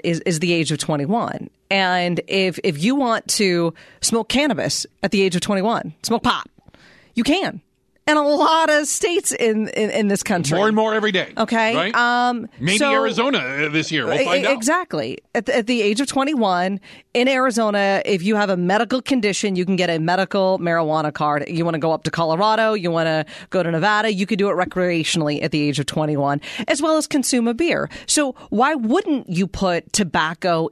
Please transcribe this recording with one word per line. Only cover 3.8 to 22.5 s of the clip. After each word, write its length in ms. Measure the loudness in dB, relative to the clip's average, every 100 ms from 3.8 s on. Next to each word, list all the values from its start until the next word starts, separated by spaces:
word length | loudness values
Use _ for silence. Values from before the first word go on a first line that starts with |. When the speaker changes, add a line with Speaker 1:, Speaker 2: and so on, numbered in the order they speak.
| -14 -8
Speaker 1:
smoke 300 | -2 -2 0
cannabis 560 | 0 0 0 -2 -4 -8 _
at 80 | -2
the 100 | 2
age 140 | 2 0
of 60 |
twenty-one, 540 | -2 0 0 -2 -6 -8
smoke 200 | -4 -2
pot, 240 | 0 -2 -4 _ _ -20 -20 -20 _ -4
you 80 |
can. 380 | 0 0 -2 -8 -16 _ _ _ 0
And 120 | 2
a 20 |
lot 480 | 4 4 4 4 4
of 160 | 2 0
states 460 | -2 -2 -2 -2
in, 360 | 0 0 0 -2
in, 200 | -2 -2
in 180 | 0 0
this 120 | 0
country. 340 | 0 -2 0 2
Speaker 2:
More 120 | 2
and 80 | 2
more 180 | 2
every 180 | 2 0
day. 220 | 0 -2 -2
Speaker 1:
Okay. 400 | 0 2 2 2
Speaker 2:
Right? 200 | 0 2
Speaker 1:
Um, 520 | 2 2 0 -2 -6 -6
Speaker 2:
Maybe 180 | 0 2
Speaker 1:
so 140 | 2
Speaker 2:
Arizona, 480 | 2 0 0 0 0
uh, 300 | -2 -2 -2
this 220 | 0 0
year. 140 | -2 0
We'll 160 | 0
Speaker 1:
e-, 40 | 2
Speaker 2:
find 180 | 2
Speaker 1:
e-, 40 | 0
Speaker 2:
out. 60 |
Speaker 1:
Exactly. 640 | 0 0 0 -2 -4 -4 -8 -6
At, 160 | -4 -2
at 160 | 0 0
the 160 | 0
age 180 | 2 0
of 60 | -2
twenty-one 720 | -2 0 0 0 0 0 -4 -10 -20 -6 0
in 120 | 2
Arizona, 760 | 2 2 2 0 2 2 2 0
if 160 | 0
you 140 | 0 0
have 160 | 0
a 60 | 0
medical 440 | 2 2 2 -2
condition, 540 | 0 0 0 0 -2 -2
you 100 | 0
can 100 | 0
get 140 | 0
a 80 | 0
medical 640 | 0 0 0 0 2 2
marijuana 520 | 0 0 2 0 -2
card. 340 | -2 -2 -2 -2
You 180 | -2 -2
wanna 140 | 0
go 140 | 0
up 100 | 0
to 80 | -2
Colorado, 640 | -2 0 2 2